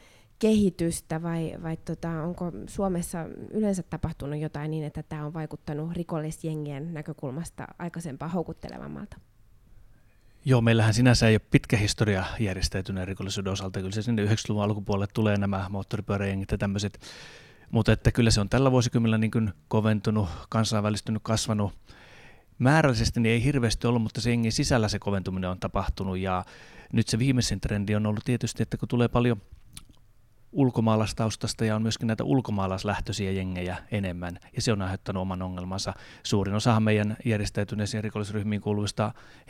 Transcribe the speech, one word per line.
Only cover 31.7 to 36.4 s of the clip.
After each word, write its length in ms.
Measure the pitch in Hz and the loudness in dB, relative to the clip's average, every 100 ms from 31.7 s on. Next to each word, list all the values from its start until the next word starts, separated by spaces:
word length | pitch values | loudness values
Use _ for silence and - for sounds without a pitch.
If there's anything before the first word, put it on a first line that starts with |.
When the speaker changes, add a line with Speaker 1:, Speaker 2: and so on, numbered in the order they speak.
| 107 | 0
Speaker 2:
on 60 | |
myöskin 240 | 110 107 117 | 0 -2 -2
näitä 180 | 110 | -2
ulkomaalaislähtöisiä 1080 | 127 139 117 104 95 95 104 98 - 98 98 | 2 0 2 0 0 -2 -2 -2 -4 -4 -2
jengejä 460 | 95 92 90 90 87 - | -2 -2 -4 -4 -6 -4
enemmän, 480 | 104 95 87 87 87 - - | -2 -2 -4 -8 -10 -10 -4
ja 60 | |
se 100 | 123 | 0
on 100 | 104 | 0
aiheuttanut 380 | 92 95 - 95 | 0 -4 -4 -4
oman 220 | 95 92 | -2 -4
ongelmansa. 520 | 92 90 90 95 - 90 - - | -6 -6 -6 -6 -6 -8 -12 -14
Suurin 320 | - 104 | -2 0